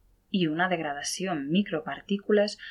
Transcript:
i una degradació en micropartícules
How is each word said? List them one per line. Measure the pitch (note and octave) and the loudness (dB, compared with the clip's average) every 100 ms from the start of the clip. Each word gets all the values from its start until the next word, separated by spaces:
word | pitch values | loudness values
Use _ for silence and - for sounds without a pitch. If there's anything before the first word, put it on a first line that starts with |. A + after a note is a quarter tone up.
| _ _ _ | _ _ _
i | G3 D#3+ | 2 2
una | D#3+ F#3 | 2 2
degradació | E3+ D3+ C#3+ C#3+ - F3 | 0 -2 -4 -6 -4 -4
en | D3 C#3 | -4 2
micropartícules | F3+ G3+ D#3 D3 C#3+ - G3+ - G#3 G#3 - - | 2 2 -2 -4 -10 -4 -4 2 2 2 -2 -16